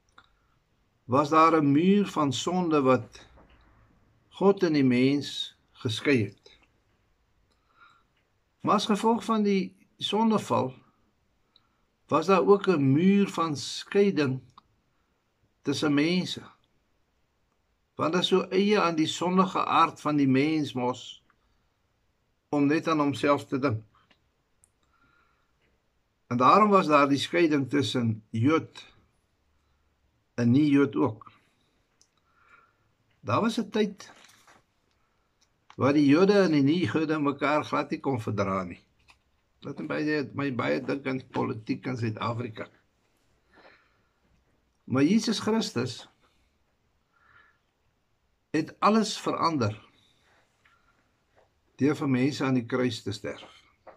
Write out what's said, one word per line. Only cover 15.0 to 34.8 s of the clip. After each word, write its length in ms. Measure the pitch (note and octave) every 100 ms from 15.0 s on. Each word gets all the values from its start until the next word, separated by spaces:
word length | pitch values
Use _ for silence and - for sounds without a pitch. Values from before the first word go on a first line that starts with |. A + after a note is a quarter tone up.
| _ _ _ _ _ _
tussen 300 | - C#3 D#3
mense. 480 | C#3+ D#3 F3+ D#3+ - - _ _ _ _ _ _ _ _ _ _ _ _ _ _ -
Want 160 | C#3+
dit 100 | F3
is 60 | F3+
so 140 | F#3 F#3
eie 280 | F#3+ G3+ G#3
aan 180 | E3+ D#3+
die 100 | D#3
sondige 560 | - E3+ F#3 F#3 -
aard 360 | - D3 D#3+ -
van 160 | D3+ D3
die 80 | C#3
mens 460 | C3 D3 D#3+ C3+ B2
mos 280 | B2 B2+ - - _ _ _ _ _ _ _ _ _ _ _ _ _
om 160 | D3 C#3+
net 200 | D#3+ E3
aan 100 | D#3
homself 460 | C#3+ C3+ D3 C#3+ -
te 100 | C#3
dink. 220 | C3+ A2 - _ _ _ _ _ _ _ _ _ _ _ _ _ _ _ _ _ _ _ _ _ _ _ -
En 120 | A#2+
daarom 300 | B2+ F#3 G#3+
was 160 | G3 D3+
daar 180 | D3 C#3+
die 120 | C#3
skeiding 440 | - E3+ E3 D3 B2+
tussen 520 | D3 A2+ B2+ A#2 A2 -
Jood 520 | A2+ B2+ D#3+ - - - _ _ _ _ _ _ _ _ _ _ _ _ _ _ -
en 100 | A#2+
nie-Jood 460 | B2+ D3+ C#3 C#3 C#3+
ook. 360 | C#3 A2+ - - _ _ _ _ _ _ _ _ _ _ _ _ _ _ _ _ _ _
Daar 200 | - C3+
was 180 | A3 A3+
'n 120 | F#3+
tyd 420 | A3 G#3+ - - - - _ _ _ _ _